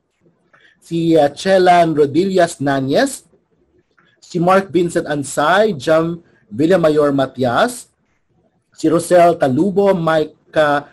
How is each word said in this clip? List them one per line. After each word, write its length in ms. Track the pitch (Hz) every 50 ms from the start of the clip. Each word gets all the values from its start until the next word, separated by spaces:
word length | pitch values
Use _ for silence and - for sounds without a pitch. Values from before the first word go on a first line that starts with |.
| _ _ _ _ _ _ _ _ _ _ _ _ _ _ _ _ _
Si, 320 | - 165 165 165 165 160
ah, 160 | 160 143 143
Chelan 640 | - - - 190 190 190 180 180 175 175 170 165 156
Rodillas 640 | 143 151 135 127 160 185 196 190 180 170 165 - -
Nanyes, 640 | 139 143 139 139 135 131 143 196 262 277 - - _ _ _ _ _ _ _ _ _ _ _ _ _ _ _ _ _ _ _ _
si 160 | _ - -
Mark 320 | 175 165 175 185 196 196 -
Vincent 400 | 131 170 175 175 170 175 165 -
Ansay, 640 | 151 147 139 - - - 147 156 180 226 247 233
Jam 480 | 185 139 120 160 160 160 165 165 170 170 - _ _ _ _ -
Villamayor 640 | 104 110 151 160 185 175 165 156 151 151 147 143 139
Matias, 720 | 139 135 - - 127 127 120 117 143 202 247 240 - - _ _ _ _ _ _ _ _ _ _ _ _ _ _ _ _ _ _
si 160 | - - 160
Rosel 480 | 165 170 165 - 175 175 170 175 165 170
Talubo, 560 | 156 139 127 143 170 208 185 196 202 196 196
Mike, 400 | 180 165 160 160 160 156 151 - _ _ _ - 160
ah, 240 | 151 147 143 143 143 -